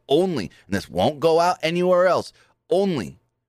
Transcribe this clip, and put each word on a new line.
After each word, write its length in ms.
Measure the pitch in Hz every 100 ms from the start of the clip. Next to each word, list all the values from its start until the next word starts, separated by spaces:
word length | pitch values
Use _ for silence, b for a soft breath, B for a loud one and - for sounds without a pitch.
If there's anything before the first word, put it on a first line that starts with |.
| -
only, 420 | 147 190 147 82 b b
and 80 |
this 140 | 95 -
won't 320 | 85 110 147
go 220 | 165 160
out 160 | 170 -
anywhere 460 | 156 175 180 180 180
else, 240 | 151 - - b b -
only 500 | 175 202 156 71 - _ _